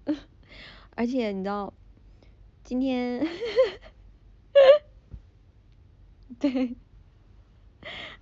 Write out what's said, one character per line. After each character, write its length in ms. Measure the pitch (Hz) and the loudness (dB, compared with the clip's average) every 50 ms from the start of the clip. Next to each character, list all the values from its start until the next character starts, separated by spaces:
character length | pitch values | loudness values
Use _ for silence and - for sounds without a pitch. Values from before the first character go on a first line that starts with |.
| - | -6
<laughs> 920 | - 302 - - - - - - - - - - - - - - - - | -6 -6 -6 -8 -18 -20 -20 -20 -20 -20 -20 -20 -20 -20 -20 -20 -14 -6
而 100 | - 233 | -4 -4
且 240 | 240 262 262 226 208 | -2 -2 -2 -2 -2
你 140 | 196 190 190 | -4 -4 -4
知 40 | 196 | -4
道， 240 | 202 208 202 - - - - - - - - - - - - - - - - - - - - | -6 -6 -6 -8 -12 -18 -20 -20 -20 -20 -20 -20 -20 -20 -20 -20 -20 -20 -20 -20 -20 -20 -12
今 160 | - 247 254 | -8 -4 -2
天， 440 | 262 269 254 247 247 247 247 247 277 330 339 370 453 466 403 440 523 403 359 - - - - - - - - - - - - - - - - 554 539 523 587 587 - - - | -2 -2 -2 -2 -4 -4 -4 -4 -4 -6 -6 -8 -8 -2 2 2 2 2 0 -10 -18 -20 -20 -20 -20 -20 -20 -20 -20 -20 -20 -20 -20 4 6 8 10 10 8 8 4 -6 -20
<laughs> 1400 | - - - - - - - - - - - - - - - - - - - - - - - - - - - 247 - | -20 -20 -20 -20 -20 -20 -20 -20 -20 -20 -20 -20 -20 -20 -20 -20 -20 -20 -20 -20 -20 -20 -20 -20 -20 -20 -20 -8 -4
对， 340 | - 285 247 262 262 233 254 - - - - - - - - - - - - - - - - - - - - - - - - - - - - - | -4 -2 0 -2 -4 -4 -6 -12 -18 -20 -20 -20 -20 -20 -20 -20 -20 -20 -20 -20 -20 -20 -20 -20 -20 -20 -20 -20 -18 -16 -14 -14 -16 -16 -18 -14